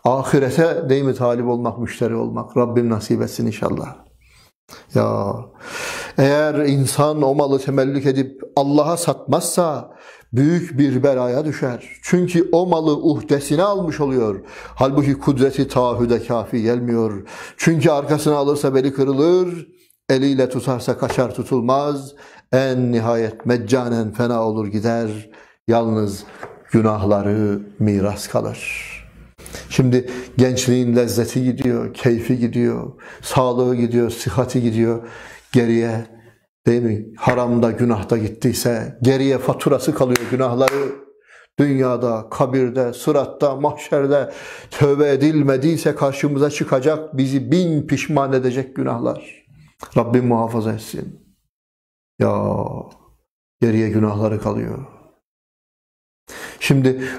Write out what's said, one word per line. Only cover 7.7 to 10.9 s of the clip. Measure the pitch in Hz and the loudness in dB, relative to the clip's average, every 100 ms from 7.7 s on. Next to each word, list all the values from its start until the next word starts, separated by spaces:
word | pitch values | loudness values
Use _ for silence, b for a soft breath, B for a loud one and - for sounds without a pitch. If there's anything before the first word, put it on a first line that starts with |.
| 135 135 139 | 0 0 0
edip | 135 131 131 - - | 0 0 -2 -6 -4
Allah'a | 139 139 147 147 170 | -2 2 2 2 0
satmazsa | 165 - - 151 - - 170 135 - B B B B | -2 -4 0 0 0 0 0 -2 -10 B B B B
büyük | 117 147 170 170 127 | 2 4 2 -2 0
bir | 143 | 2